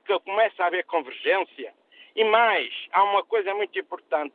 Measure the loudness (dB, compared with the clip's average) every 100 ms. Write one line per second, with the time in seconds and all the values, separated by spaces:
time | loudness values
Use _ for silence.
0 | -2 -4 -2 0 0 2 -2 -2 -2 -4
1 | -4 -6 0 0 -2 -10 -16 _ _ -20
2 | -10 0 2 4 4 2 -2 -10 -2 2
3 | 4 2 0 -2 -2 -4 -4 -6 -8 -12
4 | -4 -4 -4